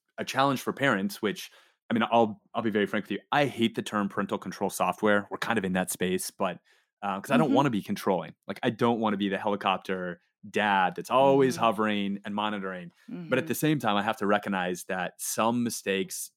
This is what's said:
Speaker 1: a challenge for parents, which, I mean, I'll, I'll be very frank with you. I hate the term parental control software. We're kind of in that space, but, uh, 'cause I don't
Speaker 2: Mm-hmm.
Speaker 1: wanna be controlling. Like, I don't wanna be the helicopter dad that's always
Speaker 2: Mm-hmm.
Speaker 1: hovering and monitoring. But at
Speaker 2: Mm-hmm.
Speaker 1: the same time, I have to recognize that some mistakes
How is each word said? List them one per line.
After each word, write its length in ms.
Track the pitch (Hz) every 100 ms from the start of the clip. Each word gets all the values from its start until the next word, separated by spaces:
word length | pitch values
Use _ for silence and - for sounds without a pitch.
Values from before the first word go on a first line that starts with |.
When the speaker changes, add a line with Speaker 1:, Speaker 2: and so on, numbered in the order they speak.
| _ -
Speaker 1:
a 60 |
challenge 360 | 107 - 139 127
for 120 | -
parents, 500 | 101 139 101 101 -
which, 280 | 107 92 - - _ _ -
I 40 |
mean, 80 | 117 113
I'll, 320 | 117 110 101 _
I'll 80 | 113
be 80 | 113
very 160 | 104 101
frank 180 | 107
with 80 | 95
you. 80 | 98 -
I 160 | 139 139
hate 280 | 113 117 120
the 60 |
term 260 | 107 107 101
parental 300 | - 98 101
control 300 | 98 - 98
software. 580 | - 92 - 107 104 101
We're 80 | 92
kind 200 | - 113
of 60 |
in 100 | 92
that 160 | 92 90
space, 400 | - 92 92 -
but, 280 | - 104 - _ _ _ _
uh, 180 | 101 95
'cause 100 | -
I 60 | -
don't 120 | -
Speaker 2:
Mm-hmm. 60 |
Speaker 1:
wanna 160 | 131 143
be 120 | 107
controlling. 520 | - 98 - 92 80 - -
Like, 100 | 101
I 80 | 127
don't 280 | 107 120 117
wanna 160 | 110 101
be 120 | 101
the 100 | 95
helicopter 800 | 107 101 104 92 - 92 90 85 _ _ 107
dad 440 | 104 104 98 90 87
that's 140 | 87
always 440 | 123 139 139 135
Speaker 2:
Mm-hmm. 100 | -
Speaker 1:
hovering 540 | 117 104 107 104 98 98
and 100 | 107
monitoring. 560 | 104 107 104 95 92 87 - - 180 165
But 100 | 127
at 40 |
Speaker 2:
Mm-hmm. 60 | 120
Speaker 1:
the 60 |
same 240 | 117 151 151
time, 180 | 120 101
I 60 |
have 140 | 104 110
to 80 | 101
recognize 580 | 104 104 98 90 90
that 360 | - 92 87 -
some 420 | - - 113 120
mistakes 680 | 120 - - 98 90 - -